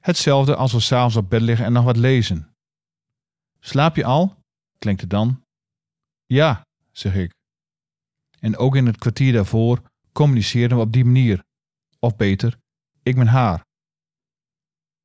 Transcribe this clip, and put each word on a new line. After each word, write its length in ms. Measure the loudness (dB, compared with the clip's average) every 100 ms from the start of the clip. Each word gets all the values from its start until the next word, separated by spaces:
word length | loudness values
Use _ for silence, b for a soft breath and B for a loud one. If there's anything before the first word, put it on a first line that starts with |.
Hetzelfde 560 | -6 -2 0 2 2 0
als 160 | -2
we 80 | -2
's 120 | 0
avonds 240 | 0 0 0
op 140 | -2
bed 100 | 0
liggen 260 | 0 0 0
en 60 |
nog 120 | 0
wat 120 | 2 2
lezen. 600 | 2 2 0 -4 -10 _ _ _ _ _ _ _ _ _ _ _
"Slaap 380 | -6 0 0 0
je 80 |
al?" 380 | 0 0 0 -4 _ _ _ _
klinkt 220 | -4 -4
het 100 | -4
dan. 340 | -2 -2 -4 _ _ _ _ _ _ _ _ -4
"Ja," 400 | 0 2 0 -8 _ _
zeg 240 | -10 -6
ik. 200 | -4 -4 -10 _ _ _ _ _ _ _ _ _ _
En 160 | -6 -2
ook 200 | 0 2
in 100 | 0
het 100 | 0
kwartier 360 | -4 0 2
daarvoor 500 | 2 0 0 0 -2 -6 _ _
communiceren 640 | 0 2 2 0 0 0 0
we 60 |
op 100 | 0
die 120 | 2
manier. 400 | 2 4 2 0 -4 _ _ _ _ _
Of 180 | -4 -2
beter, 420 | -2 0 -2 -6 _ _ _ _
ik 140 | -4 0
met 120 | 2
haar. 360 | 2 0 -2 -8 _ _ _ _ _ _ _ _ _ _ _ _ _